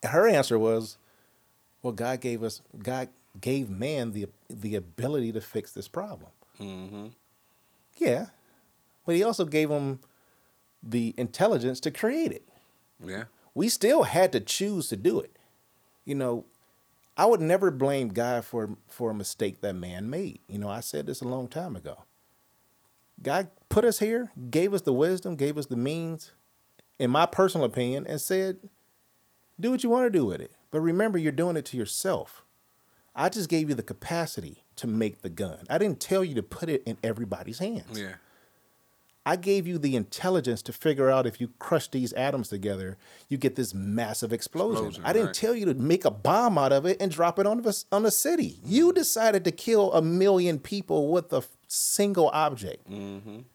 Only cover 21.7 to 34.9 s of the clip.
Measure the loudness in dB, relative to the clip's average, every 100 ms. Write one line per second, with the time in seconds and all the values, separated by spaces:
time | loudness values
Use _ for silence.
21.7 | -10 -12 -16 -20 _ _ _ _ _ _
22.7 | _ _ _ _ -10 -4 -2 -4 _ _
23.7 | 2 2 2 0 -2 -4 -12 -2 0 2
24.7 | 0 0 2 2 0 -4 -4 -2 -2 -4
25.7 | -4 -2 -4 -6 -8 -14 _ _ _ _
26.7 | _ _ _ 0 4 2 4 2 4 0
27.7 | 0 -2 -2 -6 -8 -2 -2 -2 -6 -12
28.7 | _ _ _ _ _ _ _ _ _ 0
29.7 | 0 2 4 4 4 2 -2 -8 _ _
30.7 | 0 2 2 2 2 0 0 0 0 -4
31.7 | -6 -4 -4 -2 -2 -4 -16 _ _ _
32.7 | _ _ _ _ -2 -2 0 -2 0 0
33.7 | -2 -4 -10 -6 -4 -4 -6 -12 -14 _
34.7 | -10 -4